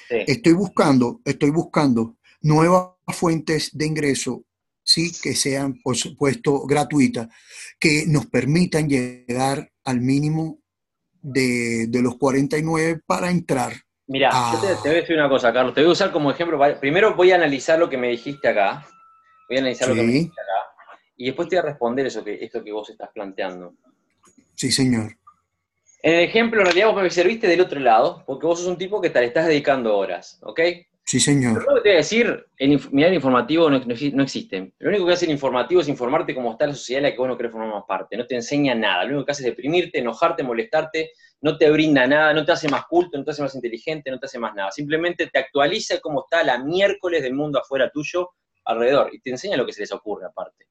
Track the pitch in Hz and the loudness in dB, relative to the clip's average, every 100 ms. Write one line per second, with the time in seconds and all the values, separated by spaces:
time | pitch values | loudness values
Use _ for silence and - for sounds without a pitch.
0 | - 117 101 131 165 170 190 - 175 135 | -6 -4 -2 0 4 2 2 2 4 4
1 | 120 - - 135 147 160 160 - 143 117 | 2 -2 -6 -2 0 0 -2 0 2 2
2 | 113 - _ _ 151 156 165 185 185 _ | -2 -8 _ _ 2 4 6 4 0 _
3 | - - 180 160 151 156 - 139 156 156 | -12 -4 -2 -2 -2 -4 -4 -6 -4 -2
4 | 147 135 - 117 - _ _ _ - - | -2 -2 -4 -8 -12 _ _ _ 2 2
5 | 170 170 151 120 147 135 139 127 - 123 | 2 -4 -6 -2 -2 -2 -4 -4 -4 -4
6 | - - 143 127 - 139 135 147 143 147 | -4 0 0 0 0 0 2 0 2 4
7 | 127 120 117 _ - - - - 165 147 | 4 2 -8 _ -20 -20 -18 0 2 2
8 | 180 147 - 127 127 160 180 160 151 135 | 2 0 0 -2 2 2 2 0 0 0
9 | 123 123 - 123 131 143 - _ - 123 | -2 -10 -8 -2 -2 -2 -8 _ -4 -2
10 | 127 139 151 160 160 - _ _ _ _ | 0 0 0 -2 -4 -8 _ _ _ _
11 | _ _ 143 135 131 123 120 117 113 123 | _ _ -6 -2 0 0 -2 -2 -2 0
12 | 123 120 139 131 139 151 156 160 160 165 | 0 0 0 2 0 -2 -2 -2 -2 -4
13 | - 185 180 175 170 139 120 113 _ _ | -4 -2 0 -2 0 -2 -4 -8 _ _
14 | - 135 131 127 120 113 196 175 139 170 | -6 0 2 2 0 0 0 0 0 0
15 | 160 165 143 131 120 120 127 123 160 170 | 2 2 2 4 2 2 2 4 4 4
16 | 196 165 143 131 170 151 143 - 139 165 | 2 0 0 -2 -2 2 2 2 0 4
17 | 214 170 180 185 156 135 139 160 170 135 | 4 6 6 6 4 0 2 2 2 0
18 | 123 120 139 143 123 104 98 135 - _ | -2 -4 -6 -2 0 2 2 0 -12 _
19 | _ _ _ _ - 127 131 120 127 113 | _ _ _ _ -6 -2 -2 -2 0 2
20 | 117 131 165 - - 95 - _ - - | 2 2 0 -6 -6 -6 -6 _ -20 -20
21 | _ - 127 143 165 180 156 139 120 127 | _ -10 -8 -6 -2 -2 -2 -4 -4 -2
22 | 131 110 104 98 113 117 104 107 104 107 | -2 -4 -8 -10 -8 -10 -10 -10 -12 -16
23 | 101 - 98 95 98 92 87 87 _ _ | -16 -12 -12 -8 -8 -8 -16 _ _ _
24 | _ _ _ _ _ - 135 - 131 120 | _ _ _ _ _ -8 -4 0 2 0
25 | 107 - _ _ _ _ _ _ _ _ | -2 -12 _ _ _ _ _ _ _ _
26 | 151 165 170 220 233 226 185 175 220 196 | 0 2 2 2 2 2 4 4 4 2
27 | 180 170 180 226 196 170 180 143 127 110 | 0 2 2 2 2 2 2 2 4 4
28 | 147 180 - 135 160 175 180 170 185 208 | 2 -2 -10 -4 -2 -2 -2 -6 -6 -4
29 | 170 127 120 160 165 147 143 131 113 101 | -2 0 0 0 2 0 2 0 2 0
30 | 95 87 - - - - 170 175 _ _ | 0 -6 -12 -20 -12 -2 -2 -2 _ _
31 | - 131 139 143 123 113 - - 208 180 | -4 0 2 2 2 0 2 2 4 4
32 | 147 220 233 135 - - 139 143 - 139 | 4 0 0 -2 -10 -2 2 2 2 2
33 | 165 185 135 127 117 160 160 135 117 120 | 4 2 2 2 2 2 4 2 -2 -6
34 | 143 135 139 120 - 95 95 - 139 202 | -4 -2 -2 -4 -8 -10 -10 -6 -2 0
35 | 175 175 175 143 139 123 123 180 147 135 | 2 0 0 -2 -2 -2 0 0 0 -2
36 | 120 156 170 131 120 113 147 135 - 131 | -2 -2 -2 -6 -6 -2 -4 -4 -6 -2
37 | 143 113 127 120 117 113 110 104 - 95 | -2 -2 -4 -4 -6 -8 -8 -8 -6 -6
38 | - 104 123 123 117 143 143 117 104 90 | -6 -10 -6 -6 -4 0 0 0 0 0
39 | 98 143 139 143 127 - 131 175 165 147 | -2 -4 -4 -4 -4 -4 -2 -2 -2 -4
40 | 120 113 170 170 135 113 113 156 156 160 | -4 0 0 0 -4 -4 -2 -2 -2 -6
41 | 160 _ _ _ 147 151 151 151 156 139 | -8 _ _ _ -2 4 4 6 4 4
42 | 127 151 156 151 147 160 151 135 - 170 | 4 4 4 2 2 0 0 -4 0 0
43 | 175 139 135 147 139 131 117 117 - 156 | 0 -4 -8 -6 -6 -6 -8 -8 -8 -8
44 | 139 127 135 123 113 104 98 - 147 160 | -8 -10 -10 -8 -8 -6 -8 -6 -4 -2
45 | 175 175 165 135 131 139 143 214 - 180 | -2 -4 -2 -2 -2 0 0 0 -4 -6
46 | 160 143 - 170 151 123 135 180 196 190 | -4 -6 -2 -2 0 -2 -2 0 0 0
47 | 185 165 135 131 151 135 - 135 123 147 | -2 -2 -2 -4 -2 -2 -2 -2 -2 -4
48 | 151 175 180 _ _ _ - 113 120 139 | -6 -6 -6 _ _ _ -6 0 2 2
49 | 92 - 127 127 196 165 110 104 98 98 | 2 -4 -10 -10 -4 -4 -4 -6 -8 -8
50 | 107 101 90 - 92 _ _ | -8 -10 -10 -12 -14 _ _